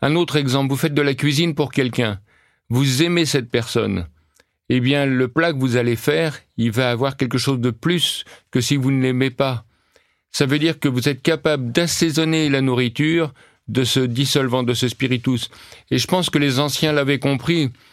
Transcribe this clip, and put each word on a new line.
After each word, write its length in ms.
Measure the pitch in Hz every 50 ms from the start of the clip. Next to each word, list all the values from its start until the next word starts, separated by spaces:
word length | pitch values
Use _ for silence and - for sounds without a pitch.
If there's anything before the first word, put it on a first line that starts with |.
| 135
Un 120 | 139 156
autre 200 | 175 175 - -
exemple, 340 | 151 139 131 123 139 139 131
vous 60 | 139
faites 180 | 135 - 160 143
de 80 | 151 143
la 120 | 143 135
cuisine 400 | 113 139 147 139 143 170 170 151
pour 180 | 147 147 123 -
quelqu'un. 480 | - 131 123 113 - 120 107 104 95 - _ _ _ _ _ _ _ _ -
Vous 340 | 117 127 139 135 127 131 165
aimez 220 | 175 175 170 160
cette 260 | 135 - 139 110 -
personne. 560 | - 120 113 - - 117 110 104 98 90 85 - - _ _ _ _ _ _ _ _ _ _ -
Eh 120 | 123 127
bien, 260 | 120 131 143 143 139
le 220 | 135 131 127 131 123
plat 240 | 123 156 165 170 151
que 60 | 131
vous 180 | 131 127 117
allez 200 | 123 120 120 117
faire, 420 | 113 - - 147 165 165 156 143 - - _ _
il 140 | - 117 117
va 200 | 104 120 131 123
avoir 260 | 120 113 131 135 135
quelque 220 | - 139 120 131 127
chose 220 | - 139 139 123
de 100 | 117 127
plus 540 | 110 - - 165 180 170 - - - - - - - - _ _
que 100 | - 131
si 160 | 120 - 147
vous 140 | 139 127 135
ne 120 | 135 131 127
l'aimez 280 | 127 127 127 131 135
pas. 340 | 127 - 139 135 127 117 - _ _ _ _ _ _ _ _ _ _ _ _ _ -
Ça 120 | - 147
veut 120 | 131 143 151
dire 200 | 151 165 156 -
que 100 | - 143
vous 200 | 123 123 117 151
êtes 140 | 139 - -
capable 500 | 165 160 160 - 165 151 139 127 117 120
d'assaisonner 800 | 170 175 165 - - 175 165 143 156 160 160 160 160 156 147
la 100 | 139 135
nourriture 720 | 135 131 123 123 127 120 117 - 151 156 165 170 160 139 - - - - _ _ _ -
de 160 | 107 127 131
ce 160 | 120 - 135
dissolvant, 640 | 127 123 120 127 143 135 - 147 135 127 120 131 123
de 120 | 117 123
ce 140 | - 131 120
spiritus. 600 | - - 135 123 127 120 - 139 127 117 - - - - - - - - - -
Et 80 | - 127
je 80 | 120
pense 220 | - 185 185 170 -
que 100 | - 151
les 220 | 143 143 127 131
anciens 320 | 147 147 139 - 160 151 151
l'avaient 260 | 147 139 135 143 127
compris, 520 | - 143 139 123 - 151 175 165 147 123 123 - - -